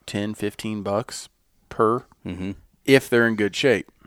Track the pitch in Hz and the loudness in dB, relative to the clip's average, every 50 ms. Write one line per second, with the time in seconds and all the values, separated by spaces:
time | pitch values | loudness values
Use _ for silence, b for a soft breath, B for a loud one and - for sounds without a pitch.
0 | - - - 104 101 107 107 - 104 104 - - - 110 107 107 95 101 101 104 | -18 -10 -8 -6 -6 -6 -6 -6 -6 -6 -6 -6 -10 -8 -8 -6 -4 -2 -2 -2
1 | 117 - - - - - _ _ _ _ _ _ _ - - - 117 107 117 127 | -4 -6 -10 -16 -16 -18 _ _ _ _ _ _ _ -12 -2 0 2 2 2 0
2 | - _ _ _ - 98 90 90 92 98 98 - - _ _ _ - - 135 135 | -4 _ _ _ -12 -12 -10 -8 -8 -8 -8 -10 -14 _ _ _ 0 4 4 4
3 | - - 123 117 117 117 113 104 107 101 90 - - 139 117 95 - _ _ _ | 4 4 2 4 4 4 2 2 0 -2 -2 0 2 2 2 2 0 _ _ _
4 | _ | _